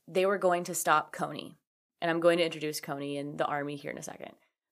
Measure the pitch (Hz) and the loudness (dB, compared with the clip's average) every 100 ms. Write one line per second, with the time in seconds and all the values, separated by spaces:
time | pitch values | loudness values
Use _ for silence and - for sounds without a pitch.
0 | - 170 190 202 180 175 180 170 - 151 | -4 2 2 4 4 2 0 -2 4 4
1 | - - 151 147 - - _ _ _ - | 2 -4 -6 -6 -12 -16 _ _ _ -6
2 | 170 165 170 170 165 160 151 151 - 143 | 0 4 6 6 4 0 -6 -4 -6 -6
3 | 143 143 143 156 156 147 143 143 143 127 | -4 -6 -4 -2 -2 -2 -4 -8 -10 -10
4 | - - - - _ _ _ | -12 -12 -14 -18 _ _ _